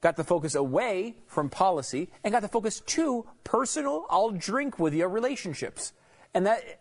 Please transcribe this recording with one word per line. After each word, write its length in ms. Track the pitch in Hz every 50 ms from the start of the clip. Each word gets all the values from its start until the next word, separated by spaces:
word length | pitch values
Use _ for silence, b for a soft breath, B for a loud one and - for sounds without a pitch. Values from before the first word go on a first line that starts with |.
got 160 | - 165 170
the 80 | - 160
focus 300 | - 175 170 147 156 131
away 640 | 143 143 135 127 175 240 247 202 185 196 233 233 - -
from 240 | - - - 147 139
policy, 580 | - - 185 190 180 151 131 - - 131 175 B B B B
and 80 | 214 208
got 100 | 240 208
the 60 | 196
focus 320 | - 233 214 220 - -
to 460 | - - - - 330 302 254 240 220 - - - -
personal, 640 | - - 226 262 - - 311 285 277 285 311 349 -
I'll 220 | - 180 202 233
drink 480 | 214 180 156 - 202 262 285 277 220 -
with 160 | 165 160 143
you 120 | 156 170
relationships. 840 | 185 180 220 233 254 285 - - 190 147 - 131 107 - - - - b b b b b b b b -
And 120 | 185 185
that, 160 | 196 226 220 - - - -